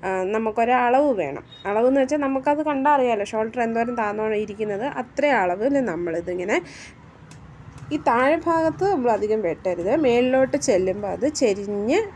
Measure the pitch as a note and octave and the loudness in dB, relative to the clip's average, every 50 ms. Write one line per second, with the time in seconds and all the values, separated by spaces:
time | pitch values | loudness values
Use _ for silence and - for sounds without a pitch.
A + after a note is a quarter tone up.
0 | - F#3 F#3+ F#3+ F#3 F#3 G#3 A3 A3+ A3 G#3+ A#3 A#3 A3+ B3 B3+ B3 A#3+ A#3+ C4 | -4 -2 -2 -2 -2 0 -2 -2 -2 -2 0 0 2 2 4 2 4 4 4 4
1 | D4 D4 B3+ G3 E3 C#3 C3+ C3 - - - - - F#3+ G3+ G#3+ A#3 B3+ C4+ C#4 | 4 2 2 0 -2 -4 -4 -8 -12 -14 -20 -12 -6 -2 0 2 2 4 4 2
2 | C4 C4 D4 D4+ C#4+ C4+ C4+ C4+ C4 D4 D4 D4 D#4 D4+ D4 C4+ C4+ D4 D4 C#4 | 2 2 0 -2 0 0 -2 0 0 0 0 0 0 -2 -2 0 2 4 4 4
3 | B3+ B3 A#3 G#3 G3 - - A3 A3 A3+ A3 B3 A#3 A3+ A3+ A3+ A#3 A#3 B3 A#3 | 4 2 0 0 -2 -4 -2 -2 -2 -2 -2 -2 -2 -2 0 -2 -2 -2 -2 -2
4 | A3 G#3 G3+ G#3+ G#3+ A3 A3 G#3 G#3+ G#3 G3+ G3+ A3 G#3+ G3+ G3 A3+ C#4+ - - | -2 -2 -2 -2 -2 -2 0 -2 -4 -4 -6 -6 -4 -4 -4 -4 -4 -4 -4 -6
5 | B3 - - - C#4+ D4 C4+ A3+ F#3+ F3+ F3 F#3+ G#3+ C4+ C#4+ C#4 C4 A3 E3+ E3 | -8 -8 -4 0 2 2 4 4 2 2 0 0 0 0 2 2 0 0 -2 -4
6 | F3 E3+ E3 E3+ E3+ F3+ F3+ F3+ F3+ G3 A3+ E4+ F4 - - - - - - - | -4 -4 -4 -4 -4 -4 -6 -6 -2 0 0 -2 -2 -4 -18 -18 -20 -20 -20 -20
7 | - - - - - - - - - - - - - - - - - - C#4+ D4+ | -20 -20 -20 -20 -20 -20 -20 -20 -20 -20 -20 -20 -20 -20 -18 -18 -10 -6 -6 -2
8 | - - A#3+ A#3 B3+ C4+ D#4 E4 D#4+ E4 E4 E4 D#4+ D#4+ D#4 D#4 F#4 G4 G4+ D#4 | 0 2 2 4 4 4 2 2 2 0 0 2 2 0 0 0 0 0 0 2
9 | B3 A#3+ A3 G3+ G3+ G#3 G#3+ A3 G#3 E3+ D#3+ D3+ - F#3+ F3+ F3 E3+ F#3+ A#3+ D#4 | 2 2 0 0 0 0 -2 0 0 -2 -4 -2 -2 -4 -4 -2 -2 0 0 2
10 | D#4 B3+ A#3 A#3+ B3 B3+ B3+ C4 C4 B3+ C4 C#4+ - - A3+ F3+ F#3 F#3 F#3 G#3 | 2 4 4 4 4 4 4 2 2 2 0 -2 0 2 2 2 2 0 -2 -2
11 | G#3 G3 F3+ E3+ G3+ D4 D4+ - C#4+ A3+ G3 G3 G3+ G3+ G#3 G3+ G3+ A3 C#4+ G4 | -4 -6 -6 -2 -2 -2 0 2 2 2 2 0 -2 -6 -4 -2 0 0 0 0
12 | A4 G4+ - | 0 -2 -8